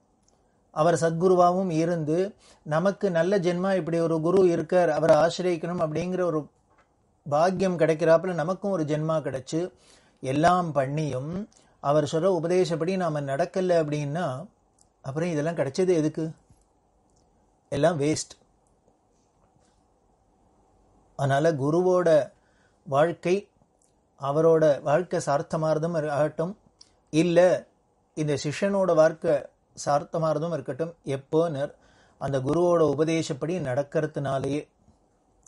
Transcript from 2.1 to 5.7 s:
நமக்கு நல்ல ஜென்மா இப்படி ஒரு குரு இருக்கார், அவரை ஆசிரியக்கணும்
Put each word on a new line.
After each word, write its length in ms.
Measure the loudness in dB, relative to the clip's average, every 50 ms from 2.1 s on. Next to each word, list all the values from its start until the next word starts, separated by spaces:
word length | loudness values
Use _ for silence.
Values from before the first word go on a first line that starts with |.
| 0 0 -2 -4 -6 _ _ _ _ _ -8
நமக்கு 400 | -4 -2 0 0 0 -2 -2 -2 0
நல்ல 280 | 0 0 2 2 0 0
ஜென்மா 320 | 0 0 -2 0 0 0 0
இப்படி 240 | -2 -2 -2 -2 0
ஒரு 160 | 0 0 0 0
குரு 200 | 0 2 4 4 4 4
இருக்கார், 420 | 4 0 0 0 2 2 2 2
அவரை 240 | 2 2 4 4 6
ஆசிரியக்கணும் 640 | 6 4 2 0 -2 -2 -2 -2 -2 -4 -6